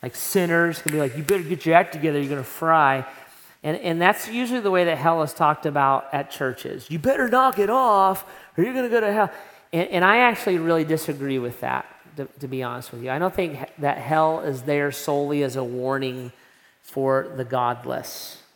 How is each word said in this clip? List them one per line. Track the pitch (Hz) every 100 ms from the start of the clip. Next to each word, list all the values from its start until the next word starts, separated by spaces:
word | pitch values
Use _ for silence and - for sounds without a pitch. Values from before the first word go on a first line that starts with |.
like, | 127 -
sinners | - 196 175 170 170 160
can | -
be | 151
like, | 139 127
"You |
better | 151 196
get | 160 170 160
your | 165
act | 175
together, | 160 156 147
you're | 139
gonna | 143
fry." | 123 - 165 160 143 135 127 - - - - _
And, | 151 160
and | 208 165
that's | 180 208 -
usually | 233 247 247
the | 202
way | 185
that | 175 156
hell | 156 165
is | 151
talked | - 156 151 156
about | 147 139 135 -
at | 143 139
churches. | - 135 123 - - -
"You | 165
better | 240 269 254
knock | 254 262 220
it | 202
off, | 247 247 208 190 185 - - - -
or | 196
you're |
gonna | 262 247
go | 233
to | 214
hell." | 208 202 - - - _
And, | 170 180
and | 185
I | 180 226
actually | 247 214 - 180
really | 165 165
disagree | 151 160 - 143 139 131
with | 120 123
that, | 127 - - - - 151
to, | 135 -
to | 135
be | 131
honest | 127 123 127
with | 120
you. | 127
I | 135
don't | 180
think | 185 175 139
he-, | 135 -
that | 143 143
hell | 123 156 160 160
is | 165 135
there | 131 147 143
solely | 139 - 143 143 147
as | 139 127
a |
warning | 123 123 127 135 135 127 123 - _ _ _ _
for | - - 135 135 131 131
the | 123
godless. | 127 123 120 123 131 - - - - _